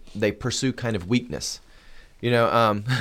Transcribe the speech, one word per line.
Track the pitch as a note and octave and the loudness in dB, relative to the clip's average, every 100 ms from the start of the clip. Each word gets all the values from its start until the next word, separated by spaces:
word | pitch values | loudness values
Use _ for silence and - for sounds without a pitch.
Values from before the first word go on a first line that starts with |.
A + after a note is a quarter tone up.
| - G2+ | -12 -2
they | G#2+ | -2
pursue | G#2 B2+ - C3 | 0 -4 -2 -2
kind | - A#2+ G#2+ | -2 -4 -4
of | F2 | 0
weakness. | B2 B2 C2+ - - - - - - - - | 0 0 -8 -8 -12 -16 -20 -20 -20 -20 -6
You | A#2 | 0
know, | A#2+ A#2 | 4 4
um, | A2+ A2 G#2 A2 B2+ | 4 4 2 0 0